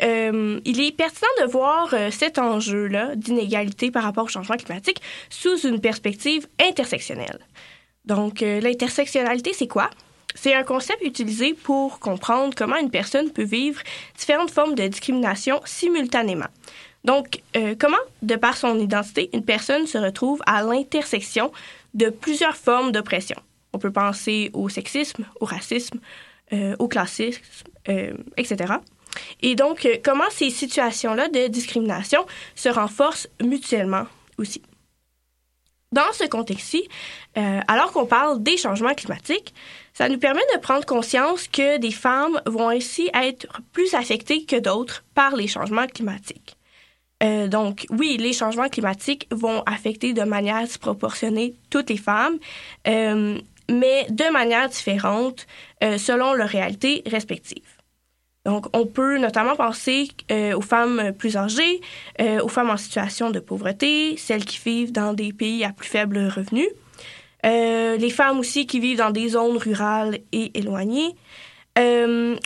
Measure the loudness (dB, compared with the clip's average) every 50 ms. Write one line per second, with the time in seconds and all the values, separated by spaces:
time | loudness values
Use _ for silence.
0 | 2 2 2 2 2 0 0 0 0 -2 -2 -2 -2 -2 0 2 0 0 2 0
1 | -2 -2 0 0 0 2 4 4 2 2 2 2 4 4 4 2 2 2 0 0
2 | 0 0 0 0 -2 0 2 2 2 2 2 0 0 -2 -2 -2 0 0 0 -2
3 | -2 -2 -4 -6 -2 0 0 0 2 0 0 0 -2 -2 -2 -2 -4 -2 0 0
4 | -2 0 -2 -2 -4 -4 -6 -8 -4 -4 -4 -4 -4 -8 -12 -4 -2 -4 -4 -4
5 | -8 -14 -16 -16 -16 -16 -14 -2 0 2 2 2 2 0 0 2 0 0 0 0
6 | -4 -6 -6 -2 -2 0 0 0 -2 -6 _ 2 4 4 4 0 -2 -2 -4 -6
7 | -6 -8 -8 -8 -8 -10 -12 -14 -16 _ _ -20 -20 -20 -20 -20 _ _ _ _
8 | _ -2 0 0 0 -2 -2 -2 -2 0 0 2 0 0 0 0 -2 -2 0 0
9 | -2 0 0 0 2 2 0 0 -2 -4 -2 -2 -4 -2 0 -2 -2 -2 -4 -10
10 | -20 _ _ _ _ -14 -14 -2 2 4 4 4 2 2 -2 -2 0 -2 -4 -2
11 | -2 -4 -2 -2 -4 -4 0 0 0 0 0 -2 -2 0 2 2 2 0 -4 -6
12 | -4 -4 -4 -4 0 0 2 2 2 0 0 -2 -2 0 0 0 0 0 0 -2
13 | -2 0 0 0 0 0 -2 -4 -2 0 0 0 0 -2 -2 -4 -10 -12 -14 -14
14 | -16 -18 _ -8 0 2 2 2 2 0 2 2 2 2 2 0 0 -2 -2 -4
15 | -4 -2 0 0 2 0 0 0 0 0 0 0 -2 -6 -6 -2 0 2 2 2
16 | 2 2 2 2 2 2 -2 -2 -6 -8 -12 _ -20 -20 -20 -20 -20 -20 _ _
17 | 2 2 2 2 2 -2 -8 -12 -10 _ -2 -2 0 0 0 2 4 4 4 2
18 | 0 -2 -8 _ -2 -2 0 4 4 2 2 2 0 2 2 2 2 2 2 0
19 | -2 -2 -2 -2 -2 0 -2 -2 0 2 0 0 2 0 2 2 2 0 0 -2
20 | -2 -2 0 0 0 0 0 2 2 2 2 4 2 2 0 0 0 0 -2 -2
21 | 0 0 -4 -4 -4 -2 -2 0 0 0 -4 -8 -18 -20 -20 -20 -20 _ 0 2
22 | 2 2 2 -2 -4 -2 2 2 2 2 2 2 2 4 4 4 2 2 0 -2
23 | -2 0 -2 -2 -2 -6 -10 -12 -12 _ _ _ _ _ -8 -4 -4 -2 0 2
24 | 0 0 0 -2 -4 -2 -2 -2 -2 -2 -4 -4 -4 -4 -4 -6 -8 -4 -4 -4
25 | -4 -4 -6 -10 -12 -12 -8 -8 -6 -6 -6 -8 -6 -4 -4 -4 -4 -6 -10 -12
26 | -12 -14 -20 -20 -20 -20 -20 _ _ _ -4 -2 -2 -2 -2 -2 -2 0 0 -2
27 | -2 -2 -2 -4 -4 -4 -4 -8 -12 -20 -20 -20 -20 -20 -20 -12 _ -4 -2 -2
28 | -2 -6 -8 -10 -14 -10 -6 -6 -4 -4 -2 -4 -2 -2 -2 -4 -4 _ _ _
29 | _ -12 -12 -12 -12 -14 -8 -2 0 2 4 4 4 2 2 2 2 2 2 4
30 | 2 2 4 4 2 0 2 0 0 0 0 -2 -6 -2 0 0 0 0 0 -2
31 | -2 0 0 0 0 2 2 2 2 2 0 -2 -4 -2 -2 0 0 0 -2 -4
32 | 0 2 2 2 2 0 -8 -16 -18 -18 -14 -2 0 2 2 2 0 0 2 2
33 | 2 2 2 -2 -10 -12 -6 -2 0 0 0 0 0 -2 0 0 2 0 0 -2
34 | -2 -4 -12 _ _ _ _ -8 -6 -6 -8 -12 -14 _ _ _ _ _ _ _
35 | _ _ _ _ _ _ _ _ _ _ _ _ _ _ _ _ _ _ 2 2
36 | 2 2 2 0 -2 0 0 -2 -2 -4 -4 -6 -4 -2 -2 -2 -2 -2 -8 -16
37 | -16 -16 -16 -18 -20 _ _ -2 0 0 0 0 2 2 4 4 4 4 2 0
38 | 2 4 4 4 4 4 2 2 2 2 2 2 2 -2 0 2 2 0 0 0
39 | -4 -8 -8 -8 -4 -4 -4 -4 -4 -8 -18 -20 -20 -20 -20 -20 -20 _ _ 0
40 | 0 0 2 2 2 2 4 4 4 2 2 0 2 2 0 2 2 0 0 0
41 | 0 2 2 2 2 2 0 -2 -4 -4 0 2 4 4 4 2 0 -2 -4 0
42 | 0 2 2 4 2 2 0 0 -2 -2 -2 0 2 2 2 0 -2 -4 -2 -2
43 | -2 0 2 0 0 0 -2 -6 -12 -14 -14 -16 -16 _ _ 0 2 2 2 0
44 | 0 0 -2 -2 0 0 0 0 0 0 0 2 2 2 0 0 -2 -6 -8 -14
45 | -16 _ _ 4 4 4 2 0 -2 -2 -2 -4 -2 0 0 0 0 0 -2 -4
46 | -4 -4 -4 -6 -10 -14 -16 -16 _ -20 -20 _ _ _ _ _ _ _ _ _
47 | _ _ _ _ 0 2 2 2 0 0 0 0 0 0 -4 -6 -6 -4 -2 0
48 | 0 0 0 0 0 -2 0 0 -2 -2 0 0 -2 0 0 -2 -2 -2 -2 -2
49 | -4 -4 -4 -4 -4 -8 -4 -2 -2 0 -2 0 -2 -2 -4 -2 -4 -4 -4 -2
50 | -2 -2 0 0 0 0 0 0 0 0 0 -2 -2 -4 -8 -6 -4 -4 -4 -2
51 | -4 -6 -4 -4 -2 -2 0 0 -2 -4 -4 -10 _ _ 0 0 0 0 -4 -2
52 | 0 0 2 2 2 2 0 -2 -6 -12 -16 -18 -18 -18 -20 -4 _ 0 2 2
53 | 2 2 2 0 0 0 -2 -6 -8 -12 _ _ _ 0 2 4 4 4 4 2
54 | 2 0 0 2 2 4 4 4 4 4 4 2 2 0 -2 -4 -2 -2 -2 0
55 | 0 0 2 2 0 -2 -4 -6 -16 -20 -20 -20 -20 -20 -4 _ 0 0 0 0
56 | 0 0 2 2 4 2 2 2 2 0 0 -2 -2 -2 -2 0 0 0 0 0
57 | -2 -4 -4 -4 -4 -4 -8 -10 -10 -16 -18 -18 -18 -20 _ _ _ _ _ _
58 | _ _ _ _ _ _ _ _ _ -2 -2 -2 -2 0 0 0 0 0 0 0
59 | 2 2 2 2 0 0 2 0 0 2 2 0 0 -2 -2 -2 -2 0 0 0
60 | -2 -4 -8 -16 -6 -4 -2 0 0 0 0 -2 0 2 2 2 4 2 0 0
61 | -2 -2 -4 -2 -4 -2 0 0 -2 0 0 2 2 2 2 -2 -4 -12 -16 -18
62 | -18 -14 -4 -2 0 2 2 0 0 0 0 0 0 2 0 -2 -4 -4 -4 -4
63 | -4 -4 -4 -2 -2 -2 -2 -4 -4 -6 -8 -4 -4 -4 -2 0 0 2 2 2
64 | 0 -2 -2 -6 -4 -2 -2 -2 -2 -6 -10 -6 -4 -2 0 0 -2 0 0 -2
65 | 0 0 -2 -2 -4 -6 -4 -2 -2 -2 0 0 -2 -4 -4 -8 -8 -2 0 0
66 | 0 2 0 0 0 0 0 -2 -4 -2 0 0 0 0 -2 -6 _ -20 -20 -20
67 | -20 -20 -20 -20 -20 _ _ _ 0 2 4 4 2 2 2 2 0 0 0 2
68 | 0 0 4 4 4 4 4 2 0 0 0 -2 -2 0 -2 0 0 0 2 2
69 | 2 2 2 0 0 0 2 2 2 2 2 0 0 0 0 0 2 2 2 2
70 | 0 0 -2 -4 -6 _ -4 -2 -2 -2 -4 -4 -4 -2 -2 -2 -2 0 0 0
71 | 0 -2 -4 -8 _ -20 -20 -20 -20 -20 -20 -20 -20 _ _ 4 4 6 4 4
72 | 4 2 2 2 0 0 -2 -4 -6